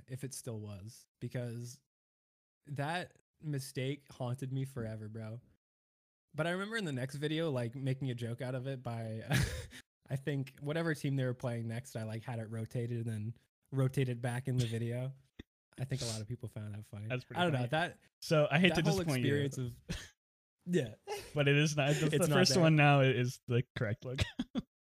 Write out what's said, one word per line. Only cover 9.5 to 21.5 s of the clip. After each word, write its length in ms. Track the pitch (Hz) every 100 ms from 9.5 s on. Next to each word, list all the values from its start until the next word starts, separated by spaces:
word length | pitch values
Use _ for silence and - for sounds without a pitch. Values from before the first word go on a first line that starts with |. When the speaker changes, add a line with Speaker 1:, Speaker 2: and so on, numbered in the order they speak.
| - - - - _ -
Speaker 1:
I 60 | 135
think, 360 | 135 139 131 -
whatever 340 | 143 160 165
team 220 | 151 143 135
they 80 |
were 100 | 127
playing 320 | 123 127 117 113
next, 280 | 113 131 117
I, 80 |
like, 180 | 110 113
had 140 | 113 117
it 120 | 110
rotated 480 | 113 110 127 117 120
and 80 | 113
then 280 | 110 107 117 _ _ _
rotated 500 | 135 131 139 131 120
back 240 | 123 120 127
in 80 | 127
the 100 | 120
video. 460 | 113 117 120 131 135 _ - - _ _ -
I 40 |
think 180 | 131 131
a 40 | 117
lot 140 | 110
of 80 | 107
people 200 | 123 107
found 260 | - 104
that 100 | 104 107
funny. 160 | 104 107
Speaker 2:
That's 160 | 127
pretty 160 | - -
Speaker 1:
I 40 |
don't 80 | 180
Speaker 2:
funny. 120 | 139
Speaker 1:
know. 40 | 123
That, 280 | 151 175 - _ _
Speaker 2:
So 260 | - 156 -
I 80 | 143
hate 160 | 185
Speaker 1:
that 100 | 156
Speaker 2:
to 60 | 165
Speaker 1:
whole 80 | 190
Speaker 2:
disappoint 240 | 165 131
you. 100 | 123
Speaker 1:
experience 240 | 143 143 135
of, 380 | 123 120 - - - _ _
<laughs> 400 | _ _ _ -
yeah. 220 | 175 120 107 - 403 -
Speaker 2:
But 140 | 147
it 80 | 143